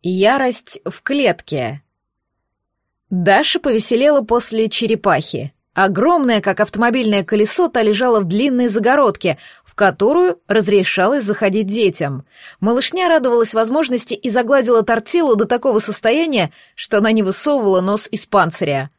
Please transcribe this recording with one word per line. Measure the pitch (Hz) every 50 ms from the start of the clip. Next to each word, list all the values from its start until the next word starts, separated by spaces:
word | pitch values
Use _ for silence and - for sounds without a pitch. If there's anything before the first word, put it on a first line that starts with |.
Ярость | - 180 185 185 196 214 262 277 262 247 247 - - - - - _
в | - - -
клетке. | _ - 277 285 269 208 170 - - - 151 139 127 107 139 143 _ _ _ _ _ _ _ _ _ _ _ _ _ _ _ _ _ _ _ _ _ _ _ _ _ _
Даша | 190 180 175 196 196 233 302 - - 349
повеселела | - 285 226 220 208 - 247 233 269 302 294 277
после | 220 - 277 240 233 - 220 220 220 208
черепахи. | - - 233 208 226 - - 202 160 135 151 - - - 143 139 _ _ _ _ _
Огромное, | - 190 190 185 180 240 330 349 330 277 247 226 208
как | - 202 190 -
автомобильное | 208 - - 196 240 240 233 262 233 214 202 202
колесо, | 175 - 214 208 214 214 - 359 349 330
та | - 240
лежала | 220 214 214 196 247 247 233 214
в | 196
длинной | 165 180 208 262 285 254 240 247
загородке, | 240 202 226 196 240 262 294 277 214 - - - 175 147 - - - - _ _
в | - -
которую | - 202 190 - - 196 226 294 349 359 370 349 _ _ -
разрешалось | - 220 196 185 208 196 190 - - 196 185 214 277 285
заходить | 220 196 208 - 202 196 190 214 214 190
детям. | 202 233 220 185 - - 156 143 139 131 - _ _ - - - - _
Малышня | 185 214 240 254 269 - - 370 370 -
радовалась | 330 311 247 247 240 240 226 226 -
возможности | 220 226 220 254 311 320 254 247 240 - - 233
и | - - 254
загладила | 208 247 240 226 277 277 240 226 240 226
тортилу | 208 - 226 226 220 - - 349 330 277 226
до | 208 226
такого | - 240 240 - 269 226 220
состояния, | - 220 208 - - 220 240 311 330 320 277 220 170 143 _ - _ _ _
что | - - - 226 208
она | 208 220
не | 220 220
высовывала | 202 185 190 - - 294 294 269 220 196 190 185
нос | 185 190 208 220 - -
из | - - -
панциря. | _ - 196 180 175 - - 180 147 143 135 135 143 _